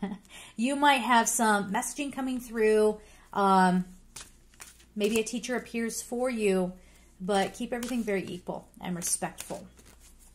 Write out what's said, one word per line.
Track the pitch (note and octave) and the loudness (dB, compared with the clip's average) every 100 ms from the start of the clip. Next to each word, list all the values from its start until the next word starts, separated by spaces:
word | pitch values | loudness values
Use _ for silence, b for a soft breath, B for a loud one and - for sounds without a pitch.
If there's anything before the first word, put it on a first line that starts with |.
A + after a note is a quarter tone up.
<laughs> | F#3+ F#3+ - - - - | -8 -10 -16 -20 -16 -4
you | A#3+ C#4 | -2 4
might | C#4+ C4+ | 4 4
have | A3+ A#3 A3 | 4 4 4
some | - A3 G#3 G3 | 2 2 2 2
messaging | G#3+ B3+ - C#4 | -4 -4 -6 -8
coming | B3+ C4 B3+ | -4 -4 -6
through, | A#3+ A3+ A3 G#3+ G#3+ G#3+ B B B | -6 0 4 6 4 2 B B B
um, | - G3 F#3+ F#3 F3+ F3+ - - - - - _ - - - _ G#3 | 0 4 6 6 4 -2 -10 -20 -20 -20 -20 _ -20 -20 -20 _ -4
maybe | G#3 A3 | 0 0
a | |
teacher | A3 - F#3+ G3+ | -2 -6 -6 -6
appears | - A#3 A3+ A3 | -6 -6 -4 -6
for | - A#3+ B3+ | -8 -4 -4
you, | A#3 G#3 F#3+ F3+ F#3 b b b - | 0 2 2 0 -4 b b b -12
but | F#3 G3+ G3 | -2 0 0
keep | - A#3+ | -4 -8
everything | A#3+ A#3+ B3+ | -6 -4 -4
very | G#3 G3 - | -2 -2 -4
equal | F3 - - - - | -10 -10 -10 -12 -14
and | - F3 | -8 -6
respectful. | E3+ - F3 - - D3+ - - - - - - - | -4 -4 -6 -8 -12 -12 -14 -20 -20 -20 -20 -20 -20